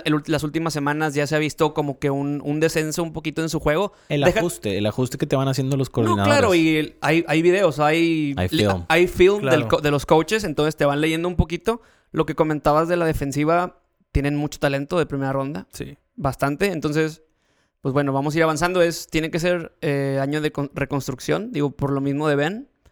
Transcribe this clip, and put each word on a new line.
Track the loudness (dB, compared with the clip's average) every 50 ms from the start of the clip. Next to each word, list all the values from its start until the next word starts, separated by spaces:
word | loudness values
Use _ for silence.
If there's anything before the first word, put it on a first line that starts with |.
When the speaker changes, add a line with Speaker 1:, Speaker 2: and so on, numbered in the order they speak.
| 0
Speaker 1:
el | 0 -2
ulti-, | -2 0 -2
las | -2 -2
últimas | -2 -2 -4 -2 -4 -2 -4
semanas | -2 -2 -2 -2 0 -2 -2 0
ya | -2 -2
se | 0 0
ha | 0
visto | 0 -2 0 0 0 0
como | 2 -2 -2 -2 -4 -2
que | -2 -2
un, | -2 -2 -2 -4 -4 -4 -4
un | -2 0 0
descenso | 0 2 2 0 -2 -2 -2 -4
un | -4 -4 -6
poquito | -8 -8 -6 -4 -4
en | -4 -2
su | -4 -2
juego. | 0 0 0 2 0 -2 -6 _ _ _
Speaker 2:
El | -2 2
Speaker 1:
Deja | 2 4 2 2
Speaker 2:
ajuste, | 0 -2 -4 -4 -4 -2 -2
el | 0 0
ajuste | -2 0 0 -2 -2 -2
que | -6 -2
te | 0 0
van | 0 0 0
haciendo | 0 -2 -2 -2 0 -2
los | -2 -2
Speaker 1:
No, |
Speaker 2:
coordinadores. | 0 0 0 2 2 2 2 4
Speaker 1:
claro, | 4 4 4 4 4
y | 4 4 4 2
el, | 0 -2 -4 -8 _
hay, | -2 0 2 2 2
hay | 2 0 2
videos, | 4 4 4 4 4 2 2 2
hay | 2 2 4 2 2 2 0 0 -2 -2 -2
Speaker 2:
Hay | -2 -2 0
Speaker 1:
li-, | 2 2 2
Speaker 2:
film. | 2 2 0 -2 0
Speaker 1:
hay | 2 2 2
film | 2 4 6 6 6 6
del | 4 2 2
Speaker 3:
Claro. | 2 2 4 2
Speaker 1:
co-, | 0 2
de | 2 2
los | 0 0 4
coaches, | 4 4 4 4 2 -2 -2 -2
entonces | -4 -2 0 0 -2 0
te | 0 0
van | 0 2 0
leyendo | 0 0 0 0 -2
un | -2 0
poquito. | 0 -2 -2 -2 -4 -2 -4 -4 -4 -8 _ _ _ _ _
Lo | -2 -2 -2
que | -2 0
comentabas | 0 0 0 0 0 2 2 2 2 2 2
de | 0 0
la | 0
defensiva, | 0 0 -2 -4 -4 -2 -2 0 2 2 0 0 -2 -10 _ _ _ _ _ _ _
tienen | _ -2 0 0 -2
mucho | -2 -2 -4 -4 -2
talento | -2 0 0 -2 -4 -2 -2 -2
de | 0
primera | -2 -2 -4 -4 -2
ronda. | -2 -2 -4 -4 -8 -10 -14 _
Speaker 3:
Sí. | -14 -14 -14 -14 -14 _ _ _ _
Speaker 1:
Bastante, | -6 -4 -4 -4 -2 -2 -4 -2 -2 -2 -2
entonces, | -2 -2 -4 -2 0 0 0 -2 -4 -10 _ _ _ _ _ _ _ _ _ _ _ _
pues | -6 -2 0
bueno, | 0 0 0
vamos | 0 0 -2 0 2
a | 2
ir | 2
avanzando. | 2 2 0 -2 0 2 2
Es, | 2 2 2 -4 -12 -4
tiene | -4 -2 -2 -2
que | -4 -2
ser, | 0 0 0 -2 -4 -10 _ _
eh, | -4 -2 -2 0 -2 -2 -2 -2
año | -2 -2 -2 -2
de | -2 -4
con-, | -4 -4 -6 -6 -4
reconstrucción, | -6 -4 -2 -2 -4 -4 -4 -8 -8 -4 -2 -2 -2 -2 -6
digo, | -4 -2 -2 -4
por | -2 -4 -4 -2
lo | -2 -2
mismo | -2 -2 -2 0 0 0
de | 0
Ben. | 0 0 -2 -4 -6 -12 -16 _ _ _ _